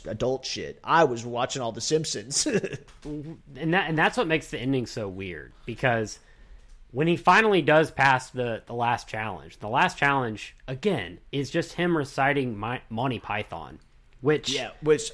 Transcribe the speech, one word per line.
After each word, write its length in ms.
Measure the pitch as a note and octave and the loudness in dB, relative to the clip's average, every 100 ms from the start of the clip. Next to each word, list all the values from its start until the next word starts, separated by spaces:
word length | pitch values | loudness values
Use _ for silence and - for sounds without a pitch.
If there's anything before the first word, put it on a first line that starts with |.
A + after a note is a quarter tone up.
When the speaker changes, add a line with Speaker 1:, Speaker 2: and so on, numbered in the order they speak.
| D#2+ | -8
Speaker 1:
adult 400 | G#2+ B2+ C3 - | -4 -2 -2 -6
shit. 340 | G#2+ D2 - | -8 -10 -8
I 220 | - D#3 D3 | 2 4 4
was 200 | A#2 A#2+ | 2 -6
watching 380 | A#2 C3+ C3+ | -4 -4 -4
all 80 | A#2 | -6
The 100 | A2 | -6
Simpsons." 640 | - D#3 D#3 G#2 A2 - D#4 | 0 0 0 -6 -4 -2 0
<laughs> 580 | G#3 - - - - | 0 -2 -8 -14 -16
Speaker 2:
And 680 | D3 D3+ D3 D#3+ C#3+ C3 D#3+ | -12 -10 -10 -14 -16 -6 0
that, 160 | F#3 D#3+ | 0 2
and 80 | D#3 | 2
that's 180 | G3 A#3+ | 2 2
what 120 | E3+ | 0
makes 240 | D#3+ - | 0 -2
the 80 | C3 | -6
ending 260 | B2 C3+ A2 | 0 0 -2
so 220 | B2 G2+ | -6 -6
weird, 460 | F#2 F#2+ D#2 C2 - - | -6 -10 -10 -14 -14 -12
because 540 | A2+ C3+ A2+ G#2+ - - - - - - - - | 0 2 2 0 -8 -20 -20 -20 -20 -20 -20 -8
when 160 | A#2+ E3 | 0 2
he 80 | E3+ | 4
finally 480 | F3+ G3 A3 F#3+ | 6 6 6 4
does 260 | D3 D#3 C#3+ | 6 6 4
pass 400 | - C#3 B2+ - | 4 4 4 0
the, 320 | B2+ A#2+ G#2+ - | -6 -4 -6 -8
the 80 | A#2+ | -2
last 320 | A#2+ A#2 - | 0 0 -2
challenge, 500 | A2 A2 E2+ D#2+ - | -6 -6 -8 -12 -12
the 120 | G#2+ | -2
last 280 | C3 F3+ - | 2 2 2
challenge, 580 | C#3+ C#3 A#2+ G#2 - - - | 2 2 0 -4 -12 -14 -12
again, 500 | C3 G#3 D#3 E2+ - - | -4 -2 -2 -4 -12 -8
is 180 | C#3 C3 | -6 -2
just 240 | E3+ D#3+ | -2 -4
him 240 | - F3 E3 | -2 0 0
reciting 580 | C3+ - C#3 C#3+ B2 G#2 | 0 0 2 2 -2 -4
my, 260 | A2 B2+ - | -6 -8 -6
Monty 260 | A2+ C3+ A2 | -4 -2 -4
Python, 640 | - G#2+ - E2 C#2 D2+ - - _ - | -4 -6 -6 -10 -12 -16 -20 -20 _ -4
which 340 | C3 D3 F#3 | 0 0 0
Speaker 1:
Yeah, 180 | - A2 - | -4 -6 -2
which 300 | D#3 D3+ - | 2 2 0